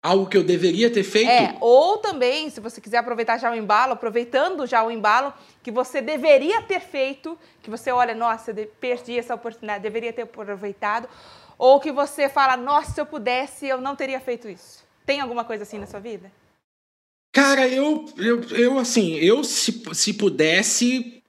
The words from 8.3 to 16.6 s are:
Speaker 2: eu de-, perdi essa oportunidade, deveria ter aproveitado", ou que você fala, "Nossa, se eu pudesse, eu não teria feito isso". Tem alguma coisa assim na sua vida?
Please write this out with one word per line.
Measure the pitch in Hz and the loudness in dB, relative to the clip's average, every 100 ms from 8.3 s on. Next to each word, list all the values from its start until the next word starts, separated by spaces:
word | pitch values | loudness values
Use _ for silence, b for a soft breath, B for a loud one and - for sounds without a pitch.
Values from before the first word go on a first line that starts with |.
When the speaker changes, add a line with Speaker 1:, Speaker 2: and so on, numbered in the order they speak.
| 226 233 | -4 -8
Speaker 2:
eu | 214 | -10
de-, | 214 _ | -10 _
perdi | 254 247 247 240 | -4 -4 -4 -6
essa | 233 233 | -6 -8
oportunidade, | 233 226 214 202 | -8 -12 -8 -6
deveria | 208 220 233 | -6 -6 -6
ter | 226 | -8
aproveitado", | 226 - 202 196 202 196 208 220 240 B B B B _ | -12 -12 -12 -10 -10 -6 -4 -4 -8 B B B B _
ou | 254 277 | 6 6
que | 294 | 4
você | 269 285 - 277 | -2 -4 0 0
fala, | 285 269 254 | 2 2 2
"Nossa, | 254 294 294 | 0 0 0
se | - | -8
eu | 294 | -6
pudesse, | 302 220 247 269 - 277 | -6 -2 -2 -4 -8 -6
eu | 262 | -4
não | 262 | -4
teria | 277 269 262 | -6 -8 -6
feito | 254 240 220 | -8 -8 -10
isso". | 175 - - _ _ - | -18 -20 -20 _ _ -6
Tem | 285 | -4
alguma | 262 240 | -4 -6
coisa | 233 220 | -6 -10
assim | 208 214 | -10 -14
na | 208 | -14
sua | 208 | -14
vida? | 220 202 190 _ _ _ | -14 -14 -16 _ _ _